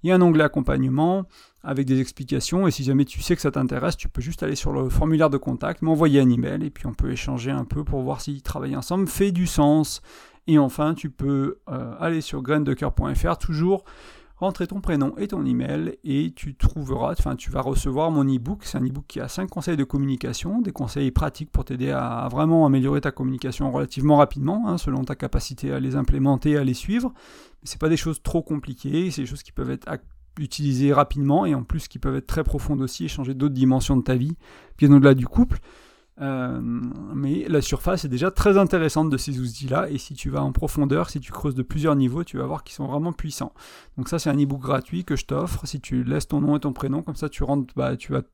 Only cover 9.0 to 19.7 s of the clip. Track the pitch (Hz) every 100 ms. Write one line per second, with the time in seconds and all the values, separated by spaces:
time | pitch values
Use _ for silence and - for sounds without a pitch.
9 | 185 - 202 180 180 - 147 156 156 -
10 | - - - _ - 151 139 127 151 156
11 | 156 - 139 139 139 - - 127 113 -
12 | 165 165 156 143 127 151 143 135 143 -
13 | 143 131 170 170 - 156 175 190 - -
14 | - - - _ 185 185 175 196 185 151
15 | 139 - 202 190 135 123 127 147 165 -
16 | - 139 160 - 156 135 - - 135 131
17 | 123 165 143 127 - 131 135 131 143 131
18 | 165 156 135 131 117 202 - 135 131 135
19 | - - 127 - 190 - 160